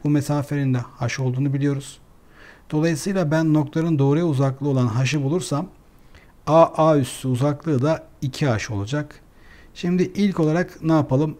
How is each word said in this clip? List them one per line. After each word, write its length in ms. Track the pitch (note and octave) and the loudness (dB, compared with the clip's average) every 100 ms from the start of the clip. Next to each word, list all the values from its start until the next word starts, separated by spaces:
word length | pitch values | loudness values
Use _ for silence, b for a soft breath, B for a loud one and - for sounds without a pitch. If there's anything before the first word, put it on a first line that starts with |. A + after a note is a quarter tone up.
bu 60 | D3 | 0
mesafenin 640 | D3 C3+ D3 C#3 C#3+ C3+ | 0 0 -2 -2 -2 0
de 40 | B2 | -2
H 440 | A#2+ - A#2+ - | -4 -6 -6 -4
olduğunu 320 | C3 B2+ C#3+ | -4 -2 -2
biliyoruz. 440 | C#3 C#3+ C#3 - - - - B B B B B | 0 -2 -2 -8 -18 -20 -20 B B B B B
Dolayısıyla 600 | D#3 E3 E3 G3+ F#3+ D#3+ | 0 0 0 -2 -2 0
ben 240 | D#3 D#3+ | 2 2
noktanın 440 | D3+ D3 D#3+ E3 D#3 | 2 2 -2 0 2
doğruya 260 | C3+ D3 F3 | 2 2 2
uzaklığı 420 | C3+ C#3 C3 C#3+ | 0 0 -2 -2
olan 180 | C3+ A#2+ | 0 0
H'ı 360 | A2+ C3 D#3 | 0 0 0
bulursam 460 | C3+ F3 F3+ C#3 F#3 - - b b b b b - | -2 -2 -2 -4 -6 -12 -20 b b b b b 2
A, 180 | D#3 | 6
A 340 | E3 - D#3+ D3+ | 6 4 4 4
üssü 300 | B2+ - C3 | 0 -4 -4
uzaklığı 540 | B2 C#3+ C#3+ E3 C3+ | 0 0 -2 -4 -2
da 240 | C#3+ D#3+ - - | 0 -2 -6 -10
iki 240 | C#3 - D3 | -8 -2 -2
H 280 | G#2+ - | -2 -4
olacak. 460 | G#2 G2+ C#3+ D3 - - B B B B | -6 -4 -6 -6 -12 -20 B B B B
Şimdi 280 | - F3 F3+ | -8 -2 0
ilk 380 | F3+ G3 G3+ F3 | 0 0 0 2
olarak 420 | D#3 D#3+ F3+ - | 2 2 -2 -4
ne 100 | D#3+ | 0
yapalım? 440 | D#3+ C3 C3 D#3 - | 2 2 0 0 -4